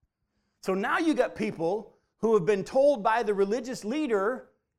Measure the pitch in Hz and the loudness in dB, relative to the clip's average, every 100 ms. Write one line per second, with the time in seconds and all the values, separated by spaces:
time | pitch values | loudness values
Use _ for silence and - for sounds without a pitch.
0 | _ _ _ _ _ _ - 190 233 349 | _ _ _ _ _ _ -4 -2 -2 0
1 | 330 247 233 - 214 156 165 208 - _ | 0 2 0 -2 -6 -2 -4 -4 -8 _
2 | _ _ 220 214 170 196 - 269 285 269 | _ _ 2 2 4 0 0 4 4 4
3 | 214 226 214 196 196 240 240 220 202 294 | 0 0 0 0 0 0 -4 -8 -6 -4
4 | 294 208 196 247 - _ _ | 0 0 0 -4 -12 _ _